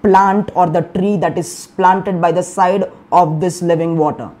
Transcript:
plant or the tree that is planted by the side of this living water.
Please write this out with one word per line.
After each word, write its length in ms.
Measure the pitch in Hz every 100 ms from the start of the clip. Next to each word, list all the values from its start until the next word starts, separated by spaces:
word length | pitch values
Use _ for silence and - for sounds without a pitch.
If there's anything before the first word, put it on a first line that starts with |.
plant 480 | 214 190 196 202 208 180
or 120 | 180
the 140 | 170
tree 340 | 165 185 196 202
that 200 | 165 156
is 300 | 151 - - -
planted 440 | 185 190 202 180
by 120 | 170
the 100 | 170
side 500 | 175 - 180 196 - - -
of 280 | 175 170 156
this 200 | 180 170
living 340 | 170 165 165 160
water. 340 | 151 - 104 -